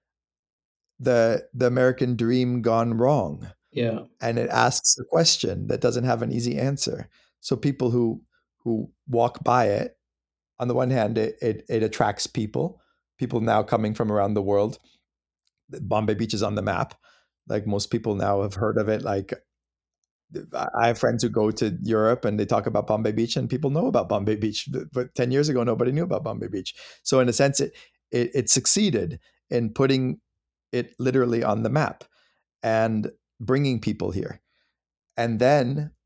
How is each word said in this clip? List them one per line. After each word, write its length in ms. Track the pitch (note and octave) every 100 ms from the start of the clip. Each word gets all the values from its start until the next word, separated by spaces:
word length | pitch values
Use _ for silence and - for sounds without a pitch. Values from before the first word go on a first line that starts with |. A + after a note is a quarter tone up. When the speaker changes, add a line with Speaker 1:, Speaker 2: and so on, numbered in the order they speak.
| _ _ _ _ _ _ _ _ _ _
Speaker 1:
the, 480 | C3+ A#2+ A2+ A2 -
the 140 | B2 B2
American 480 | B2 B2+ B2+ B2 A#2
dream 440 | A#2 B2+ B2 B2
gone 340 | A2+ A2+ A#2
wrong. 580 | A2+ B2+ D3 F2 C#2 - - _
Speaker 2:
Yeah. 300 | C3 A#2 A2 - _
Speaker 1:
And 160 | B2 A#2
it 140 | A#2
asks 460 | A#2 A#2+ - - -
a 60 |
question 640 | B2 E3 E3 - - F#2 G2+
that 120 | -
doesn't 220 | B2 A#2+
have 200 | B2+ A#2
an 100 | A#2
easy 260 | A#2+ A#2+ B2
answer. 500 | C3 C#3 - - - _ _ _
So 160 | -
people 360 | B2 C#3 C3 B2+
who, 300 | A#2+ A2+ - - _ _ _
who 260 | A#2+ A2 - _ -
walk 360 | A#2 A#2+ -
by 220 | - B2 G#2+
it, 300 | G2+ - - _ _ _ _ _ -
on 80 | B2
the 80 |
one 160 | B2 B2+
hand, 280 | C3 G#2+ A2+
it, 180 | A2 -
it, 240 | A#2 A2 -
it 140 | A2+
attracts 420 | A2 - G#2 - -
people, 540 | - G#2+ - F3 - _ _ _ _
people 240 | B2 B2
now 220 | A2+ G#2+
coming 320 | G#2 A2+ G#2+
from 160 | G#2+ A2
around 240 | G#2 G2+
the 80 | G#2
world. 380 | G2 G2+ G#2 - _ _ _ _ _ _ _ _ _
Bombay 460 | C#3 G#2 G#2+ A2
Beach 200 | G#2+ A2
is 80 | A2+
on 140 | G#2 G#2
the 60 |
map. 320 | G2+ F2+ - - _ _ _ _ -
Like, 160 | G#2
most 280 | G#2+ G2+ -
people 240 | A#2 A2 G2+
now 260 | G2+ G2+
have 120 | G2+
heard 220 | G2 A2 G#2+
of 120 | G#2+
it. 140 | G#2+
Like, 300 | A2+ G2 G2 - _ _ _ _ _ _ _ _ _ - -
I 360 | - - - A#2
have 100 | A#2
friends 240 | A#2+ A#2
who 60 | A#2
go 240 | A2 G#2+
to 260 | A2 A2 A2
Europe 440 | A2 A2 A2 B2
and 160 | A2+ G#2
they 40 |
talk 220 | G#2+ G#2+ A2
about 220 | A2 -
Bombay 240 | A2 A2+
Beach 240 | A2 A#2 -
and 120 | A#2+
people 220 | B2+ C#3+
know 160 | D3 C4
about 220 | B2 F#2
Bombay 260 | G#2 G2+
Beach, 340 | G#2+ A2 G#2 - C3 -
but 220 | B2+ C3
ten 160 | - B2
years 180 | C3+ D3+
ago, 140 | B2+
nobody 300 | A#2 A2+ B2
knew 100 | C#3+
about 220 | F3 -
Bombay 240 | A2 A2 G2+
Beach. 260 | G2 F#2 - - -
So 160 | - C3
in 80 | B2
a 40 |
sense, 280 | A2+ C#3+ C#3+
it, 120 | C#3 - - _ _
it, 200 | B2 A#2+
it 160 | C#3 A2+
succeeded 680 | C3+ - - G#3 A#2 F2+ D#2+ - _ _
in 220 | B2 A2+
putting 480 | A2 C3+ C3+ B2+ - _ _ _ _ _
it 220 | B2 A#2+ -
literally 460 | B2+ C3 A#2+ A#2
on 180 | A2+ G#2+
the 80 | A2
map 320 | C#3+ C#3+ - - _ _ _ _ _
and 480 | A#2 A2+ A2+ A2 G#2+ - _ _
bringing 400 | G#2+ C3+ C#3+ A#2
people 300 | - G#2 F#2+
here. 300 | F#2 - - _ _ _ _ _ _ _ -
And 220 | A#2 A2
then 540 | B2 D3 B2 C#3+ D3+ -